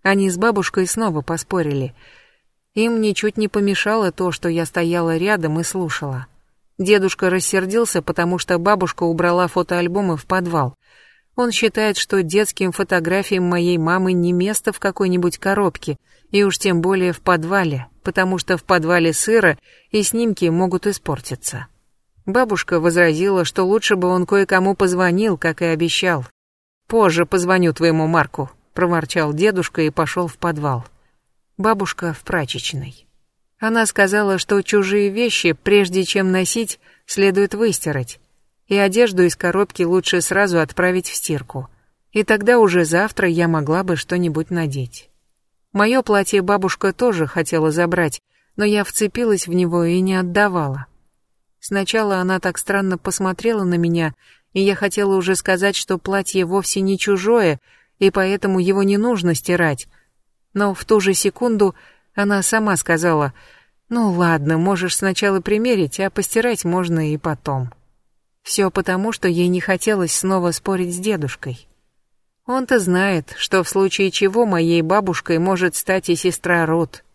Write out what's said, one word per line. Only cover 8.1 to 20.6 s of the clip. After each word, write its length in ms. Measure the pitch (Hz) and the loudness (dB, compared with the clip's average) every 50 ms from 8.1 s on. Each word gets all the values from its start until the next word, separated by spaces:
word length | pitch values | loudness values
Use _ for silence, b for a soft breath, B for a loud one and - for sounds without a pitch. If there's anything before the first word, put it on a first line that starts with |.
| 165 - 170 175 180 170 | -2 -2 0 -2 -2 -4
что 180 | - - 180 | -2 -2 -2
бабушка 460 | 170 170 196 208 190 185 165 - - 175 | 0 2 2 2 2 0 -4 -2 -2 -2
убрала 440 | 170 165 165 175 175 175 180 180 | -2 0 0 0 2 2 2 0
фотоальбомы 680 | 170 - 185 175 - 175 175 175 175 175 202 202 180 160 | 0 -2 -4 -2 -2 -2 -2 -2 -2 -2 -2 -2 -2 -2
в 80 | 143 - | -4 -4
подвал. 480 | - 185 185 180 170 170 160 135 127 - b b b b b b b b b b b b | -4 -2 -2 -2 -2 -2 -2 -2 -2 -6 b b b b b b b b b b b b
Он 160 | - 247 240 | -2 -2 -2
считает, 440 | 220 - 226 220 - 220 214 214 196 | 0 0 0 0 0 0 0 0 0
что 260 | - - _ 202 196 180 | -2 -4 _ 0 0 0
детским 480 | 156 175 202 214 - - - 190 185 | 2 0 0 0 0 -2 -4 -4 -4
фотографиям 720 | 170 - 196 - 190 180 160 165 185 196 196 - 202 185 180 | -2 -4 -2 -2 -2 -2 0 0 -2 -2 0 -2 -2 0 0
моей 340 | 175 175 175 170 175 175 | 0 0 2 2 2 0
мамы 360 | 165 160 165 175 190 185 185 185 | 0 0 0 0 2 2 2 2
не 200 | 180 170 175 180 | 2 2 2 2
место 400 | 175 180 202 214 - - 220 202 | 0 0 0 -2 -2 -2 -4 -4
в 60 | - | -2
какой-нибудь 580 | - 196 185 - 196 185 180 180 175 175 - | -4 -4 -2 0 0 0 2 2 0 0 -2
коробке, 600 | - - 196 196 196 202 175 - - - - 143 b b b b b b b | -2 -2 0 0 2 0 0 -2 -4 -8 -8 -8 b b b b b b b
и 100 | - 202 | 0 2
уж 160 | 202 196 180 | 2 2 0
тем 240 | - - 196 180 170 | 0 0 0 0 2
более 320 | 165 185 196 190 180 180 170 | 2 0 0 0 0 -2 -2
в 60 | - | -2
подвале, 680 | _ 190 180 165 156 165 196 196 180 160 143 131 123 - _ _ | _ 0 0 0 0 0 0 0 0 0 -2 -4 -8 -12 _ _
потому 380 | _ 190 - 196 185 185 185 170 | _ -4 -2 0 0 0 0 -4
что 180 | - - 185 | -2 -2 -2
в 60 | 170 - | -4 0
подвале 500 | - 185 175 156 160 180 175 165 165 156 | 0 0 2 2 2 2 2 2 2 0
сыро, 460 | - - 220 196 185 196 170 147 b b b b b b b | 0 0 2 2 4 4 4 2 b b b b b b b
и 100 | - 214 | -2 -2
снимки 440 | 202 - - 226 240 226 202 - 180 | -2 0 -2 0 0 -2 0 0 0
могут 420 | 165 165 175 | 0 2 2